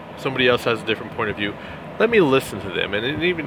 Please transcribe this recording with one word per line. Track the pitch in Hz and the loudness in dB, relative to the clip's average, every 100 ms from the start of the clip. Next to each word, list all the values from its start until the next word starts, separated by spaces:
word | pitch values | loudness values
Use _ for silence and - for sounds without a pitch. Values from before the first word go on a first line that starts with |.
| - - | -16 -8
somebody | 139 127 123 | -4 2 4
else | 123 | 4
has | 127 113 | 2 -2
a | 107 | -2
different | 107 113 | -4 -4
point | - 107 | -4 -4
of | 101 | -2
view. | 104 - - - - - | -4 -6 -12 -14 -8 0
Let | 226 | 4
me | 233 | 6
listen | 151 131 - 101 | 6 4 2 -6
to | 95 | -6
them. | 87 87 101 | -2 -2 -2
And, | 120 | -2
and | 151 | -2
even, | 175 175 | 0 -2